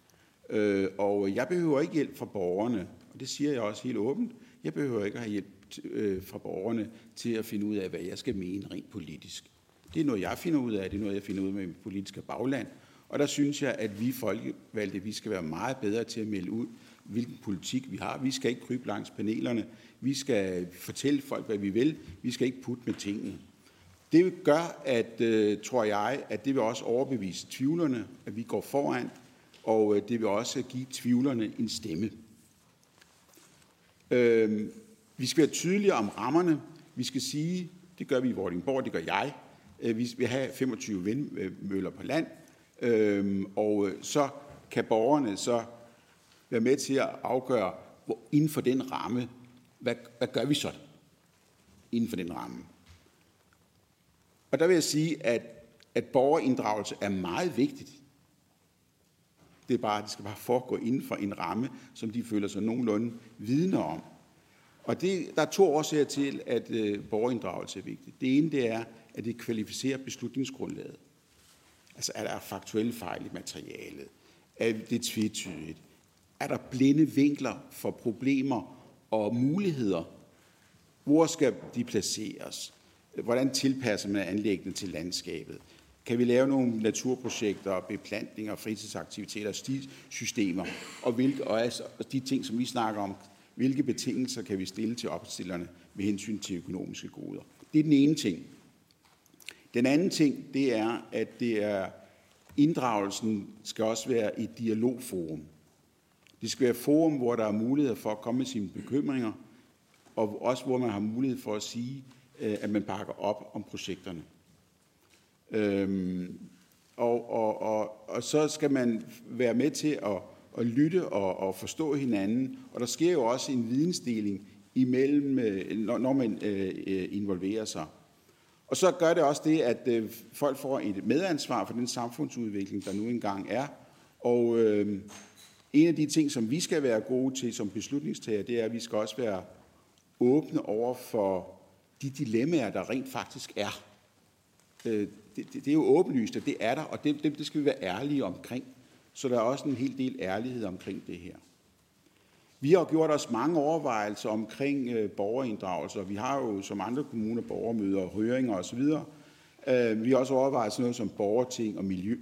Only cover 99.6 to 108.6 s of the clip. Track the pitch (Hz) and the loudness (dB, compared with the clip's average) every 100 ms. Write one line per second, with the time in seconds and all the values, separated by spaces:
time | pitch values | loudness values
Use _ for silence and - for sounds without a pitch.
99.6 | - 120 127 147 185 - 151 120 - 135 | -4 2 4 4 2 4 2 2 -4 0
100.6 | 135 110 110 117 - 120 110 - 120 107 | 2 2 0 -2 -4 -4 -4 -2 0 0
101.6 | 104 101 90 - - _ _ _ - - | 2 0 -2 -8 -20 _ _ _ -4 4
102.6 | 151 170 127 107 101 - 110 107 87 - | 4 4 2 2 0 -2 -2 -2 -4 -12
103.6 | - - 113 113 131 117 104 - 110 - | -10 -2 0 0 0 0 0 -2 -6 -4
104.6 | 113 110 123 120 - - 160 156 147 - | -2 2 2 0 -6 -6 -6 -8 -12 -20
105.6 | _ _ _ _ _ _ _ _ 113 - | _ _ _ _ _ _ _ _ -6 2
106.6 | 123 117 - 147 165 143 120 117 107 107 | 2 4 4 4 4 2 2 2 2 2
107.6 | 113 143 143 101 110 107 117 123 127 113 | 2 2 2 0 -4 -4 -2 -2 -2 -4